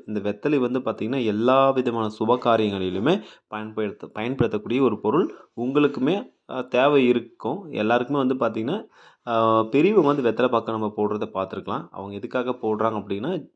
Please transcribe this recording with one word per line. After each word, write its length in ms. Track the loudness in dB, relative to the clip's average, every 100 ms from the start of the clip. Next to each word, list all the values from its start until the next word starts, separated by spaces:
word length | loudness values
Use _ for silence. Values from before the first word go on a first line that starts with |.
| -6
இந்த 140 | -4
வெத்தலை 380 | -4 -4 0 2
வந்து 220 | 2 0
பார்த்தீங்கன்னா, 440 | -4 -4 -4 -2
எல்லா 460 | 0 2 4 6 6
விதமான 400 | 4 0 0 -4 -2
சுப 200 | 0 2
காரியங்களிலுமே 800 | 4 2 2 0 -2 0 0 0 -2 -20 _
பயன்படுத்த-, 580 | -12 -10 -6 -6 -6 -12
பயன்படுத்தக்கூடிய 760 | -8 -6 0 0 -2 -2 2
ஒரு 180 | 2 2
பொருள். 340 | 0 0 -2 -6 -18 -8
உங்களுக்குமே, 720 | -2 2 0 0 -2 -2 -6 _ _
ஆ, 100 | -10
தேவை 480 | -2 2 4 4 4
இருக்கும். 600 | 2 0 _ -6 -6 -6
எல்லாருக்குமே 540 | -2 0 0 0 0
வந்து 100 | 0
பார்த்தீங்கன்னா, 520 | 0 -2 -2 -4 -4 -8 _ -20 _ -2
ஆ, 360 | 2 4 4
பெரியவங்க 600 | 2 4 4 6 4 2
வந்து 80 | 0
வெத்தலை 180 | 2 2
பாக்கு 240 | 2 0
நம்ம 200 | -4 -4 -2
போடுறத 340 | -2 -2 -4
பார்த்துருக்கலாம். 540 | -6 -6 -6 -8 -8 -8
அவங்க 240 | -14 -12
எதுக்காக 360 | -10 -6 -4 -4
போடுறாங்க 480 | -4 -2 0 0 -2
அப்படின்னா 560 | -4 -6 -4 -6 -10